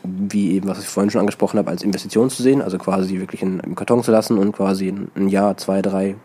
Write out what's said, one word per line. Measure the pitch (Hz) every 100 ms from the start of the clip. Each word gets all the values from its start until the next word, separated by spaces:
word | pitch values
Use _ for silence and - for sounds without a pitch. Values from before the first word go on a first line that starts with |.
wie | 92 92 98 104 98
eben, | 95 98
was | 95
ich | 101
vorhin | - 101
schon | 110
angesprochen | 101 - 101 110
hab, | 87
als | 87
Investition | 101 92 98 107 127
zu | 131
sehen, | 123 139
also | 98 92
quasi | - 95 95 92
wirklich | 92 -
in, | 95 92
im | -
Karton | 90 101 120
zu | 117
lassen | 110 107 110
und | 101
quasi | 104 98 95 95
ein, | 98 -
ein | - 98
Jahr, | 98 101 95
zwei, | - 95
drei | 98 95 98 101